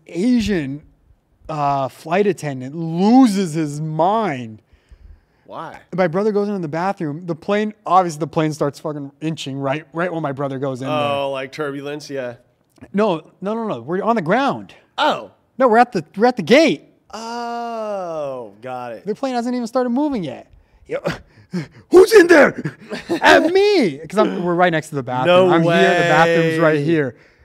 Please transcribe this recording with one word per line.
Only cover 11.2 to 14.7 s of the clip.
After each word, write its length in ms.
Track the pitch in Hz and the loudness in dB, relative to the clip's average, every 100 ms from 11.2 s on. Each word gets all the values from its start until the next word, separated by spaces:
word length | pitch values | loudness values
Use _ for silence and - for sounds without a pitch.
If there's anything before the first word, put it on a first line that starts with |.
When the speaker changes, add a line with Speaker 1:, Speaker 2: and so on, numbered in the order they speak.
| 139 | -4
Speaker 2:
like 200 | 135 135 | -6 -8
turbulence, 580 | 143 151 143 143 147 147 | -8 -8 -8 -10 -12 -10
yeah. 260 | 135 123 117 _ _ _ _ - | -10 -10 -12 _ _ _ _ -8
Speaker 1:
No, 400 | 190 214 160 - _ | -2 -2 -2 -6 _
no, 140 | 190 | -8
no, 120 | 220 220 | -6 -6
no. 140 | 139 | -8
We're 220 | 117 185 | -6 -4
on 120 | 196 | -2
the 60 | 233 | -2
ground. 520 | 156 214 269 135 98 | 0 0 0 -4 -8